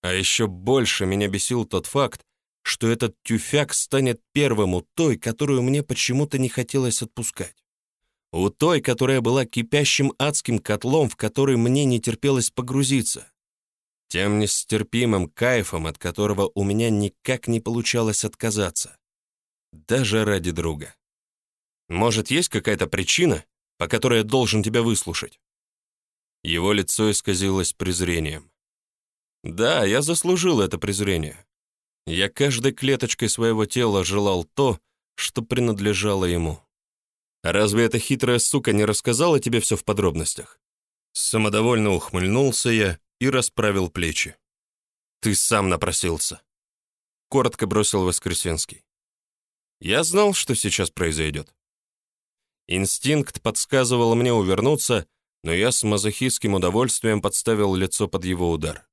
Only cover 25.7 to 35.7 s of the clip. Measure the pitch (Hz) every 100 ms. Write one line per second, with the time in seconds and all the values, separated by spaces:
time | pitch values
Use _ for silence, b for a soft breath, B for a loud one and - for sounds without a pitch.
25.7 | _ _ _ _ _ _ _ 82 85 92
26.7 | 104 92 - 107 101 - 92 98 95 87
27.7 | - 90 87 90 85 78 76 - _ _
28.7 | _ _ _ _ _ _ _ - 85 117
29.7 | 156 98 117 147 165 175 180 180 135 92
30.7 | 87 101 98 98 87 76 - _ _ _
31.7 | _ _ _ - 85 101 - 143 120 135
32.7 | 135 131 131 120 - 113 - 113 110 107
33.7 | 123 117 98 90 101 101 92 82 - 135
34.7 | 98 _ _ _ - - - 113 123 120